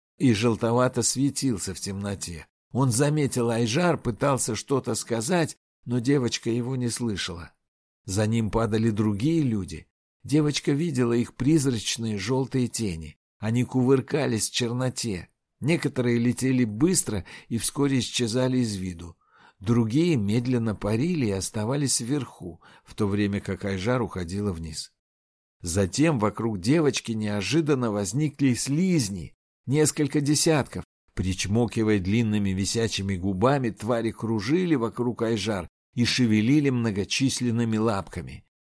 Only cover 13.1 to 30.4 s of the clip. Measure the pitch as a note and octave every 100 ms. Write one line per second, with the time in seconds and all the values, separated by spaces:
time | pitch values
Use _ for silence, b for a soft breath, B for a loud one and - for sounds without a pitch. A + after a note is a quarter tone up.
13.1 | - _ _ G#2+ A#2 A#2+ C3 B2 C3+ C3
14.1 | D#3 B2+ A2+ - - A#2+ B2 A#2 - A#2
15.1 | F#2 - _ _ _ A#2+ E3 D3+ - B2
16.1 | A#2+ A#2+ A#2+ C3 B2+ A#2+ G#2 D#3 F#3 -
17.1 | G#2+ B B B A#2 - - C#3+ C3+ A2+
18.1 | - A#2+ A#2 B2+ B2+ A#2 G2+ F#2 E2+ E2+
19.1 | - b b b b F#2+ A#2 A2+ B2 F3
20.1 | D3+ G2+ A2 B2 B2 A2+ G#2 G#2 A2 D#3
21.1 | F3 A#2 F#2+ F#2 A2+ G#2+ C#3 C#3 - A#2
22.1 | D3 A#2+ - F#2 D#2+ B B _ - G#2
23.1 | G2+ G#2 G2+ - F#2+ G#2 F#2+ G2 B2+ G#2
24.1 | F#2+ E2+ F#2+ G#2 E2+ D#2+ D#2 - _ _
25.1 | _ _ _ _ _ F2 E2+ G2 - D#3
26.1 | C#3 G#2 G2 A2 G#2+ F2+ D#3+ D3+ G#2+ -
27.1 | A2 G#2+ G#2 F#2+ D3+ D3+ C#3+ A#2+ G#2 G2+
28.1 | A#2 D3+ - C#3 A#2+ - D3 F#3 E3+ G#2+
29.1 | F#2+ D2+ - _ _ - C#3+ D3+ - D3
30.1 | D#3 C#3+ D3+